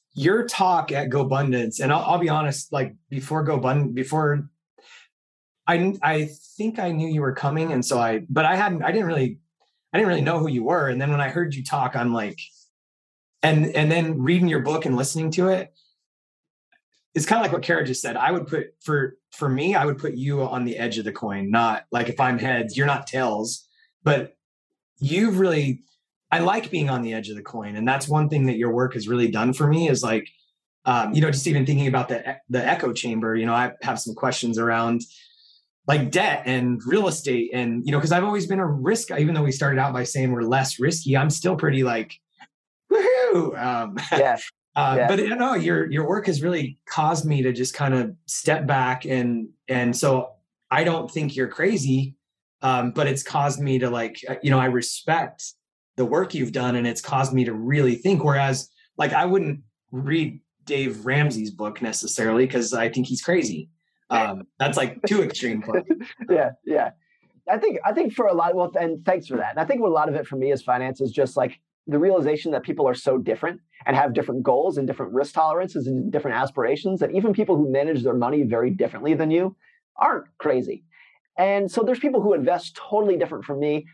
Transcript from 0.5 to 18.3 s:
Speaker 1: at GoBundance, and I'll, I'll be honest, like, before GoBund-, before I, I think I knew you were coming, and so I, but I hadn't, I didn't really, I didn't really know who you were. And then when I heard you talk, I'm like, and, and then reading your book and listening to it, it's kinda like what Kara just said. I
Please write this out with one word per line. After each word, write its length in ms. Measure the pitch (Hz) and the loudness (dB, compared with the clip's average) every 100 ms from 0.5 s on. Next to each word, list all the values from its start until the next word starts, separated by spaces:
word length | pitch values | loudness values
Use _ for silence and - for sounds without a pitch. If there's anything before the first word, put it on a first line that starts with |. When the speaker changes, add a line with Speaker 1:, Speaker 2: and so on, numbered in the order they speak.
| - 185 180 - | 0 2 2 0
Speaker 1:
at 160 | 143 135 | -4 -2
GoBundance, 720 | 135 131 135 139 123 113 - | 0 0 0 2 0 -2 -2
and 100 | 135 | 0
I'll, 140 | 151 | 0
I'll 140 | - 175 | 2 2
be 100 | 170 | 2
honest, 440 | 156 151 139 - | 0 -2 -4 -6
like, 220 | 143 127 - _ | -4 -4 -8 _
before 360 | 139 131 156 151 | -10 -4 -2 0
GoBund-, 480 | 143 123 143 139 | 0 0 0 0
before 560 | 120 131 151 151 147 147 _ _ _ _ - _ _ _ _ _ _ - | -2 -2 0 0 0 -4 _ _ _ _ -20 _ _ _ _ _ _ 0
I, 280 | 175 185 196 | 2 2 0
I 260 | 151 156 151 - - - | 0 0 -2 -8 -20 -6
think 200 | 220 226 | -6 -4
I 140 | 185 | -4
knew 160 | 160 160 | -2 -2
you 140 | 156 | 0
were 100 | 139 | -2
coming, 380 | 131 143 156 160 | -2 -2 -2 -2
and 100 | 135 | -2
so 140 | 120 127 | 0 0
I, 220 | 117 110 87 | 0 -2 -2
but 160 | 135 | 0
I 100 | 160 190 | 2 2
hadn't, 260 | 208 170 | 0 0
I 100 | 151 | 0
didn't 140 | 196 185 | 0 0
really, 320 | 160 127 107 _ _ _ _ _ | 0 0 -4 _ _ _ _ _
I 40 | 180 | 0
didn't 100 | 214 | 2
really 120 | 170 | 2
know 200 | 139 170 | 0 0
who 80 | 156 | 0
you 140 | 127 | 0
were. 260 | 113 175 139 | 0 0 0
And 120 | 127 | 0
then 100 | 139 | 0
when 120 | 147 | 0
I 80 | 139 | 0
heard 240 | 170 170 | -2 -2
you 100 | 139 | -4
talk, 320 | 131 143 123 123 | -4 -2 -2 0
I'm 160 | 120 | 0
like, 260 | 117 104 - - _ _ _ _ _ _ _ _ _ | 0 -4 -8 -16 _ _ _ _ _ _ _ _ _
and, 240 | 156 156 151 135 | 2 4 2 2
and 160 | 156 | 2
then 300 | 165 160 151 | 2 0 0
reading 260 | 127 180 175 | 2 4 4
your 120 | 147 | 2
book 260 | 127 156 151 | 0 0 0
and 100 | 127 | 0
listening 340 | 131 160 160 | 0 -2 -2
to 160 | 160 185 | 0 2
it, 260 | 185 185 _ _ _ _ _ _ _ _ _ _ _ _ _ _ | 0 -2 _ _ _ _ _ _ _ _ _ _ _ _ _ _
it's 120 | 160 151 | -4 2
kinda 160 | 226 | 2
like 100 | 202 | 2
what 100 | 170 | -2
Kara 220 | - 165 | 0 0
just 160 | 143 127 | 0 -4
said. 160 | 127 117 | -4 0
I 140 | 131 | 0